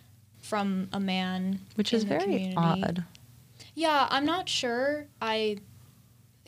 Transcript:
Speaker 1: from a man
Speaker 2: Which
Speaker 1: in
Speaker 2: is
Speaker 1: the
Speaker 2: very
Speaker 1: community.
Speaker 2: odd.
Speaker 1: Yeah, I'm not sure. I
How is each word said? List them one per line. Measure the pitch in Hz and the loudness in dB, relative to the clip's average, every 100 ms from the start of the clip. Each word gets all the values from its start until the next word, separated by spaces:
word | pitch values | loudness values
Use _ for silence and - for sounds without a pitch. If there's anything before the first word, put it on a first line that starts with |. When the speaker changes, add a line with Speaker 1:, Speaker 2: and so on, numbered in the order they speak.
| - - - - | -20 -20 -20 -20
Speaker 1:
from | - 208 202 190 185 | -6 -2 0 -2 -4
a | 202 | -4
man | 190 185 185 185 185 190 - | -2 0 -2 -2 -2 -4 -4
Speaker 2:
Which | - 202 | -4 0
Speaker 1:
in | 226 | 0
Speaker 2:
is | |
Speaker 1:
the | 202 | 2
Speaker 2:
very | 330 | 0
Speaker 1:
community. | 392 190 185 185 | 0 0 0 2
Speaker 2:
odd. | 165 190 190 175 170 - - - - - - | 2 2 0 -2 -6 -14 -20 -20 -20 -20 -14
Speaker 1:
Yeah, | 294 320 285 - | 0 2 4 4
I'm | 269 | 2
not | 294 359 - | 2 0 0
sure. | - 247 240 277 294 294 - | -2 0 0 0 -2 -6 -6
I | 226 220 214 208 - - - - - - - _ | -2 0 0 -2 -10 -20 -20 -20 -20 -20 -20 _